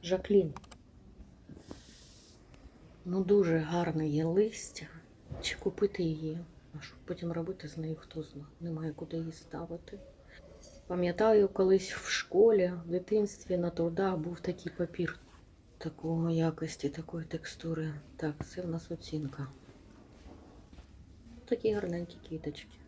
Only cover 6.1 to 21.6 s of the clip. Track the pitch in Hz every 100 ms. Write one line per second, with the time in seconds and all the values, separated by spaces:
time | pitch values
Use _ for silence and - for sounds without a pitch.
6.1 | 156 160 160 170 - - 151 - - -
7.1 | 175 170 170 165 190 151 160 160 160 -
8.1 | 160 151 139 147 - 170 156 160 151 160
9.1 | 165 165 160 - - 165 170 - 196 185
10.1 | - - - - - - - - 180 175
11.1 | 175 220 214 196 - 190 190 190 - -
12.1 | - - 185 226 214 180 175 170 175 180
13.1 | 214 202 - - 180 175 170 170 170 196
14.1 | 180 156 170 - 175 170 - 170 - 170
15.1 | - - - - - - - 160 - 160
16.1 | 165 165 165 165 160 160 - 143 143 160
17.1 | 170 160 165 - - 165 160 156 147 -
18.1 | - 156 147 - - 180 165 - 165 -
19.1 | 156 143 135 139 - - - - - -
20.1 | - - - - - - - - - -
21.1 | - - - - 240